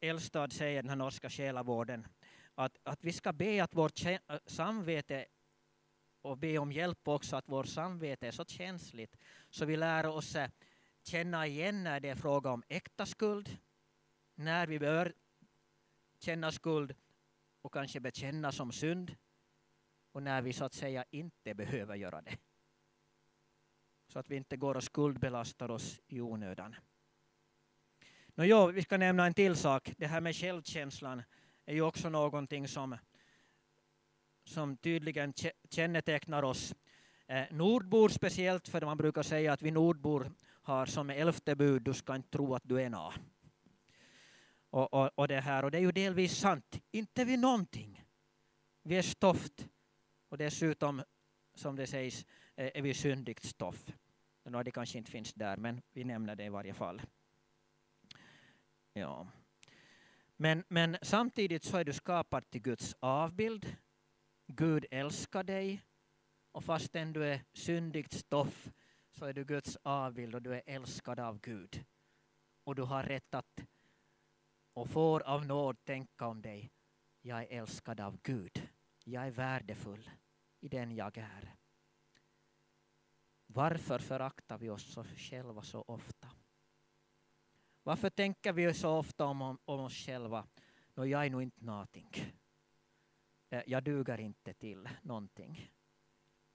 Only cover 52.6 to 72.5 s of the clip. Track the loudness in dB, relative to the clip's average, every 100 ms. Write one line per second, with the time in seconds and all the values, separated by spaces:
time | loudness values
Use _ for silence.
52.6 | -4 -2 0 2 2 0 -4 -8 -8 -6
53.6 | -6 -8 -12 -18 _ _ _ _ -6 -4
54.6 | -4 -4 -6 -8 -10 -10 -10 -6 -4 -2
55.6 | -4 -6 -10 -8 -6 -4 -4 -6 -6 -6
56.6 | -6 -6 -6 -6 -12 _ _ _ _ _
57.6 | _ _ _ _ -20 -20 -20 -20 -20 _
58.6 | _ _ _ -10 -8 -8 -12 -18 _ _
59.6 | -20 -20 -20 -20 -20 _ _ 0 2 2
60.6 | 2 2 4 2 2 2 2 2 2 0
61.6 | 0 0 0 -2 0 0 0 -2 -2 -4
62.6 | -2 -2 -4 -2 2 2 2 0 -2 -4
63.6 | -8 -12 _ _ _ _ _ _ -8 0
64.6 | 4 4 0 -2 -2 -4 -4 -4 -2 -2
65.6 | -2 -4 -10 _ _ _ _ _ _ -8
66.6 | -2 -2 -2 -4 -4 0 0 0 -4 -6
67.6 | 0 0 0 -4 -4 -8 0 2 2 -2
68.6 | -14 -18 _ _ _ -10 -6 -4 -2 -4
69.6 | -4 -6 -2 0 0 -4 -8 -6 -6 -6
70.6 | -6 -10 -8 -10 -6 -6 -6 -6 -8 -10
71.6 | -10 -12 -14 _ _ _ _ _ _